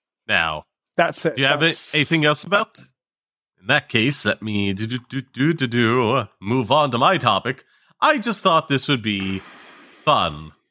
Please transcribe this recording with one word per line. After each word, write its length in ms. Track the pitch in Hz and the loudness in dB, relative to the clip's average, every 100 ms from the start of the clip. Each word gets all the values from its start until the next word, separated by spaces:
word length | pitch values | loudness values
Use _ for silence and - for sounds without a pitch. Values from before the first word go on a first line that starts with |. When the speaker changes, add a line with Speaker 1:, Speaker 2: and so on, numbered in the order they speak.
| _ _ - | _ _ -2
Speaker 1:
Now, 380 | 98 82 78 - _ _ - | 0 0 -4 -12 _ _ 0
Speaker 2:
That's 280 | 170 151 | 0 0
it. 120 | 165 120 | -4 0
Speaker 1:
do 60 | |
you 60 | 135 | 0
have 120 | 143 | 2
Speaker 2:
That's 340 | 160 147 - | 0 -2 -4
Speaker 1:
a-, 40 | 151 | -2
anything 260 | 143 165 | 0 2
else 180 | 151 147 | 2 0
about? 360 | 165 202 220 - - _ _ _ _ _ _ _ | -2 -2 -2 -10 -20 _ _ _ _ _ _ _
In 80 | 95 | -2
that 200 | 143 - | 0 0
case, 360 | 117 120 143 | 0 0 0
let 180 | 104 - | -2 -2
me 300 | 107 104 101 | -4 -2 -2
do, 140 | 98 110 | -2 -6
do, 100 | 123 - | -8 -8
do, 140 | 135 127 | -12 -10
do, 220 | - 147 | -2 0
do, 120 | 165 127 | 0 0
do, 560 | 120 113 127 110 131 101 _ | 2 2 2 2 0 -2 _
move 320 | 98 131 110 | -2 -2 2
on 180 | 147 143 | 2 2
to 80 | 117 | 2
my 200 | 151 180 | 2 2
topic. 460 | 120 98 117 139 _ _ _ _ | 0 0 -2 -8 _ _ _ _
I 180 | 294 302 | 0 0
just 240 | 233 214 | -2 -2
thought 240 | 190 160 - | 2 2 2
this 200 | 139 - | -2 0
would 140 | 135 | -2
be 380 | 107 101 95 95 - - - - - - | -2 -4 -4 -6 -10 -20 -20 -20 -20 -6
fun. 460 | - 131 87 76 78 - _ | 0 0 0 -4 -14 -20 _